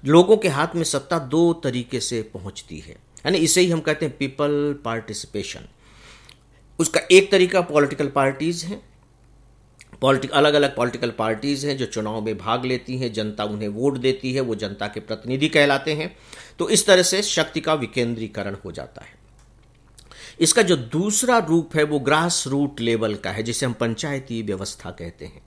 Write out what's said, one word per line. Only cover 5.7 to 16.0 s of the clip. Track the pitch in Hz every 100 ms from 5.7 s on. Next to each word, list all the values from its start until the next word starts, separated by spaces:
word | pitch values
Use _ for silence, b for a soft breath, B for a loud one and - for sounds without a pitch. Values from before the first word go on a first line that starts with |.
| _ B B B B B B _ _ _ -
उसका | 160 - -
एक | 180 196
तरीका | 196 180 185
पॉलिटिकल | 175 147 143 147 143
पार्टीज | 143 135 139 156 170
हैं, | 165 202 - _ _ _ _ _ _ _ _ _ - -
पॉलिटिक-, | 131 135 135
अलग-अलग | 147 151 147 143 131
पॉलिटिकल | 120 120 120
पार्टीज | 110 110 110 139 143
हैं | 143 135
जो | 120
चुनाव | - 107 110
में | 107 104
भाग | 92 120
लेती | 127 127 - 127
हैं, | 127
जनता | 107 107 104
उन्हें | 104 104 107
वोट | 104 135 131
देती | 127 131 131
है, | 131
वो | 127
जनता | 107 104 98 104
के | 110
प्रतिनिधि | - 107 120 131 151
कहलाते | 151 143 139 147
हैं। | 151